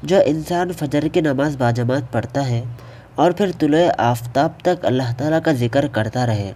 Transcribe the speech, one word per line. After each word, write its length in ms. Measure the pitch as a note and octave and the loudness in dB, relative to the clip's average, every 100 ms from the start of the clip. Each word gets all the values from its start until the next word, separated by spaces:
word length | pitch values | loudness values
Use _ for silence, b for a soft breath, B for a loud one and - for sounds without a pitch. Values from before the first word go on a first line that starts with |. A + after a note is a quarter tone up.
| D3 | 2
जो 160 | F#3+ | 4
इंसान 480 | - D#3 D3+ F3 F3+ | 4 2 -2 -2 -2
फजर 340 | E3+ D3 D3 D3+ | -4 -2 0 0
की 140 | F3+ | 0
नमाज 340 | D#3 C3+ D3 C#3 | 0 0 0 0
बाजमात 560 | B2 A#2 A#2+ C3 B2 | 0 2 0 -2 -2
पढ़ता 300 | A#2 G#2+ C#3 | -4 -4 -4
है 200 | C3+ A#2 A#2 - B B B - | -2 -2 -4 -12 B B B 2
और 140 | D#3 | 2
फिर 180 | F3 G3+ | 4 -2
तुलुए 360 | E3+ D3+ D3+ F3 | 0 2 4 2
आफताब 720 | - A#2 A#2+ A#2 C3+ D#3+ E3 D3+ | 2 2 0 -2 0 0 0 -2
तक 200 | C3 - | 0 0
अल्लाह 280 | B2+ B2+ | 0 -2
ताला 260 | B2 D3+ D#3+ | -2 0 0
का 140 | D#3+ C#3 | 0 0
जिक्र 320 | A#2+ C3+ C#3+ | 0 0 0
करता 380 | - A2 B2 B2 | -2 -4 -2 -2
रहे 280 | G#2 G2 | -2 -4